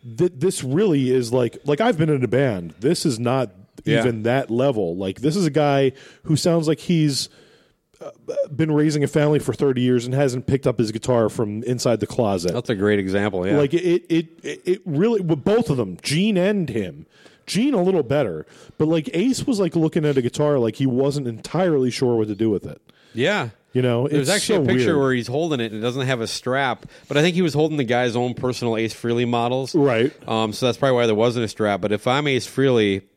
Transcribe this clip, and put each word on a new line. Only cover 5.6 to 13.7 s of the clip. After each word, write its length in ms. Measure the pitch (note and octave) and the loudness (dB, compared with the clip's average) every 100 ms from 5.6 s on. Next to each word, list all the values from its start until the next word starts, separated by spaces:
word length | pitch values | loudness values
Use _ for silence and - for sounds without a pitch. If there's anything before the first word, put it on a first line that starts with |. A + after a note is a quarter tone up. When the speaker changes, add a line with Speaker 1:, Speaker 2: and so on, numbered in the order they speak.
| D3 C#3 C#3 B2+ - - | 2 2 2 -2 -20 -20
Speaker 1:
who 120 | - D3+ | -2 0
sounds 320 | F3+ E3+ D#3 | 2 2 0
like 120 | D#3+ | -2
he's, 500 | - E3+ D3+ C3 - - - _ _ _ _ _ | 0 2 2 0 -6 -12 -20 _ _ _ _ _
uh, 100 | - - - - - | -20 -20 -10 -6 -4
been 180 | C#3 D#3+ | -2 0
raising 320 | D3+ D3+ D3+ | 2 2 2
a 40 | C#3 | 0
family 320 | D#3+ D3 D3+ | 2 2 2
for 140 | C#3+ | 0
thirty 280 | - C#3+ B2+ | 0 0 2
years 240 | B2 B2 A#2 | 2 2 0
and 80 | |
hasn't 320 | C3 C#3+ B2+ - | 0 0 0 -2
picked 200 | C3+ C3+ | 0 0
up 100 | B2 | 0
his 120 | A2 | -2
guitar 380 | A2 - B2 A2 | -2 0 2 2
from 340 | A2 A2 G#2 | 0 -4 -4
inside 380 | A#2 B2 C3+ A2+ | -4 -2 0 0
the 60 | G2+ | 0
closet. 440 | - A2+ G2 E2+ | 0 0 0 -2
Speaker 2:
That's 160 | E2+ - | -4 -4
a 60 | G#2+ | 0
great 240 | G2+ G#2 | 2 2
example, 480 | F#2+ G2 G#2 F#2+ F2+ | 0 0 -2 -2 0
yeah. 100 | C#3+ | 0
Speaker 1:
Like, 160 | C#3+ | 2